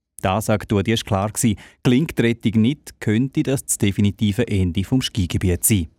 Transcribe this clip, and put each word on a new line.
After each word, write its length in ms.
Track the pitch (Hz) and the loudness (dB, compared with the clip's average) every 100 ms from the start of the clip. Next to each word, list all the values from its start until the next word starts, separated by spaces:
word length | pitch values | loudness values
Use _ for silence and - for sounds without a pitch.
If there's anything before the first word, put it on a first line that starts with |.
| _ - | _ -6
Die 60 | 95 | -2
Ansage, 400 | 95 - 104 - | -2 0 -2 0
die 60 | 104 | 0
war 200 | 95 110 | 0 -2
klar 260 | - 98 104 | -2 -2 -2
gewesen, 280 | - 120 98 - _ | -2 0 -2 -6 _
gelingt 340 | - 123 165 - | 2 2 2 0
die 60 | |
Rettung 400 | 117 117 113 107 | 0 0 0 2
nicht, 380 | 110 147 - - | 2 0 -10 -10
könnte 420 | - 110 135 - | -2 0 0 -2
das 220 | 139 139 | -2 -2
das 140 | - - | -4 -2
definitive 680 | 104 95 101 - 107 95 120 | -2 2 0 2 0 0 0
Ende 380 | 104 90 85 | 0 0 -2
vom 180 | 95 131 | -2 -2
Skigebiet 640 | - - 87 - 90 87 | -2 -2 -2 0 0 0
sein. 240 | - 104 82 | 2 0 -2